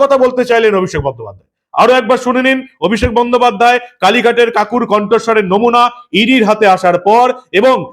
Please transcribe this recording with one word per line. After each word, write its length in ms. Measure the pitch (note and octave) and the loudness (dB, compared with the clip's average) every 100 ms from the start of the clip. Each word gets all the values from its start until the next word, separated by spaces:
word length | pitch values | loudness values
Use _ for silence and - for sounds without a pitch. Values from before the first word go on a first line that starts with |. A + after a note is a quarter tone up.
কথা 140 | C4+ C4+ | 0 2
বলতে 260 | B3+ B3+ A#3+ | 0 -2 0
চাইলেন 280 | A#3 A3 G3 | 0 0 -2
অভিষেক 260 | F#3 D#3+ | -4 -6
বন্দ্যোপাধ্যায়? 480 | C#3 A#2 G#2+ G2 _ _ _ | -8 -8 -16 -18 _ _ _
আরো 180 | - A3+ | -2 2
একবার 260 | B3+ G#3+ B3 B3 | 2 0 -4 -2
শুনে 160 | B3 | -2
নিন 160 | C4 C4 C4 - | 0 -2 -6 -6
অভিষেক 300 | E3+ G#3+ B3 | -4 -2 -2
বন্দ্যোপাধ্যায় 680 | A3+ A#3+ B3 B3 G3 A#3+ B3 A#3+ - | -2 0 0 0 2 0 0 -4 -2
কালীঘাটের 480 | F#3 A#3+ A3+ A#3 A#3 | 0 2 0 2 0
কাকুর 320 | A#3 G#3 A#3+ A#3 | 0 -2 -2 -2
কণ্ঠস্বরের 540 | G#3 G3+ A3 A#3 A3 F#3+ | -2 0 -2 0 -2 0
নমুনা 320 | G3 A#3+ A#3+ A#3+ - - | 0 2 2 0 -2 -6
ইডির 320 | F#3 A#3 C4 G#3 | -2 2 2 2
হাতে 200 | G#3+ G#3 | 2 2
আসার 300 | F#3 F3+ F3 G3 | 2 2 0 2
পর 200 | A3+ B3+ B3+ - | 2 2 -2 -4
এবং 240 | F3+ B3+ A#3+ C#3 | 0 2 0 -4